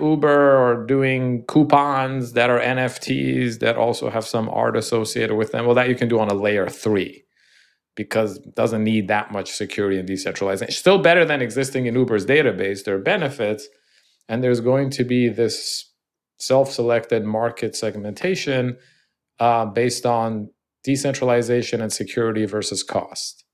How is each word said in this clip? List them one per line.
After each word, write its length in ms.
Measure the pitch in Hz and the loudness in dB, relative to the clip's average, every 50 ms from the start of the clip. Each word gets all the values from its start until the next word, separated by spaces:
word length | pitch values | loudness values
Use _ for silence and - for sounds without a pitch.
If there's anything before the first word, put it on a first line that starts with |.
Uber 560 | 151 151 156 151 147 151 147 143 143 139 135 135 127 | 0 0 2 4 4 4 6 6 6 6 6 6 6
or 220 | 123 120 117 110 | 4 2 0 0
doing 580 | 110 139 135 135 135 131 127 127 127 123 117 113 | 0 2 2 2 2 2 0 0 0 -2 -2 -4
coupons 880 | - - 156 151 147 - 143 143 143 139 135 135 131 135 135 123 113 113 | 0 4 4 4 6 6 4 4 4 2 0 -2 -2 -2 -4 -6 -2 0
that 160 | 120 120 123 | 2 2 4
are 100 | 123 120 | 4 2
N 180 | 120 123 127 127 | 2 0 0 0
F 200 | 127 123 120 - | -2 -2 -4 -6
Ts 580 | - - 131 135 135 131 131 127 127 120 113 110 | -6 -4 -2 -2 0 0 0 0 0 -2 -2 -2
that 180 | 110 113 117 117 | 0 0 2 2
also 320 | 113 120 117 - 127 120 | 2 0 0 -2 -4 -4
have 160 | 113 113 110 | -4 -4 -4
some 240 | - - 117 110 113 | -2 -2 -2 -2 -2
art 260 | - 110 117 117 110 | -2 -2 -2 0 0
associated 600 | 117 110 - 120 113 110 107 - 120 113 110 107 | -2 -2 -2 -2 -2 -2 -2 -4 -4 -2 -2 0
with 160 | 107 110 107 | -2 -2 -2
them, 140 | - 120 117 | -2 -2 2
well, 100 | 120 120 | 2 4
that 120 | 123 127 127 | 4 4 2
you 60 | 127 | 0
can 140 | 123 123 117 | 0 0 0
do 100 | 117 113 | 2 2
on 100 | 110 104 | 2 0
a 40 | 101 | 0
layer 340 | 98 101 104 104 101 92 - | 0 0 0 0 0 -2 -4
three 560 | - - - 110 107 98 87 71 - - _ _ _ _ _ _ _ _ _ _ _ _ _ _ - | -6 -6 -2 0 0 0 -2 -4 -8 -18 _ _ _ _ _ _ _ _ _ _ _ _ _ _ -12
because 420 | - 107 - - 110 110 107 95 - | -12 -8 -4 0 0 0 0 -2 -8
it 180 | - - - | -16 -12 -4
doesn't 280 | - 110 113 113 107 107 | -2 -2 0 0 0 0
need 240 | 110 113 110 98 92 | 0 0 0 0 0
that 240 | 107 107 - - | 0 -2 -2 -4
much 200 | 104 101 92 - | -6 -8 -8 -6
security 460 | - - 107 - - - 101 98 95 95 | -8 -8 -8 -6 -4 -2 -2 0 0 -2
and 100 | 90 92 | -4 -4
decentralization. 640 | 95 92 - 98 92 - 98 98 98 98 - - | -6 -6 -6 -6 -6 -4 -4 -2 -2 -4 -4 -6
It's 80 | - - | -6 0
still 220 | - 180 196 190 | 4 4 4 6
better 240 | 151 165 170 180 170 | 6 6 6 6 4
than 160 | 151 151 139 | 4 2 0
existing 440 | 123 113 110 135 135 131 - 131 127 | -2 -2 -2 -2 -2 -2 -2 -2 -2
in 100 | 120 113 | 0 2
Uber's 300 | 127 127 113 113 104 92 | 2 2 2 2 0 2
database. 580 | 98 135 151 151 123 98 90 95 98 101 98 - | 4 4 4 4 2 0 0 -2 -4 -4 -6 -4
There 120 | 107 98 | -4 -4
are 40 | 95 | -2
benefits. 680 | 101 160 196 208 165 135 - - 113 104 110 107 - - _ _ _ _ _ _ _ _ _ _ _ - | 0 0 0 0 -2 -4 -4 -4 -4 -4 -4 -4 -8 -16 _ _ _ _ _ _ _ _ _ _ _ -8
And 120 | 113 120 127 | -6 -2 0
there's 160 | 127 123 117 | 0 0 2
going 280 | 113 123 127 135 139 135 | 2 2 2 2 2 -2
to 120 | 135 - 127 | -2 -2 -2
be 260 | 120 123 123 123 120 | 0 2 2 2 2
this 600 | 107 113 117 107 - - - - - - - _ _ _ _ _ _ _ _ _ _ - | 2 0 0 0 -2 -4 -8 -8 -10 -10 -12 _ _ _ _ _ _ _ _ _ _ -10
self-selected 840 | - - 131 135 139 135 - - 120 117 117 117 110 - 120 113 104 | -2 2 2 2 2 2 0 -2 0 2 2 0 0 0 0 0 0
market 540 | 107 107 110 117 120 117 - - 107 - - | 0 -2 -2 -2 -2 -4 -4 -8 -6 -6 -4
segmentation, 1000 | - 110 98 107 101 104 107 - - 180 190 - - 143 135 127 123 123 123 - _ _ _ _ _ _ _ _ _ _ _ - | -6 -6 -6 -6 -8 -10 -10 -6 -4 -4 -2 -2 -2 -2 -2 0 0 -2 -4 -8 _ _ _ _ _ _ _ _ _ _ _ 0
uh, 260 | 123 120 120 117 113 | 2 2 2 2 0
based 400 | 107 95 113 117 123 120 - - | -2 -2 0 0 0 -2 -2 -2
on 440 | 123 120 117 113 113 110 107 104 104 _ _ _ _ _ _ - | 0 0 0 0 -2 -4 -6 -8 -10 _ _ _ _ _ _ -4
decentralization 960 | 135 139 131 - 143 131 - 131 127 120 120 117 117 123 120 113 - - 113 | -2 -2 0 0 -2 -2 0 0 2 2 2 2 2 0 0 0 -2 -4 -4
and 140 | 113 107 - | -4 -4 -6
security 520 | - 110 - - 123 117 113 110 110 107 | -6 -8 -6 -4 -2 -2 -2 0 -2 -2
versus 380 | 98 101 107 98 - 101 95 - | -2 -2 -4 -4 -4 -6 -6 -6
cost. 600 | - - 98 87 - - - - - - _ _ _ | -4 -4 -4 -4 -4 -10 -12 -12 -12 -12 _ _ _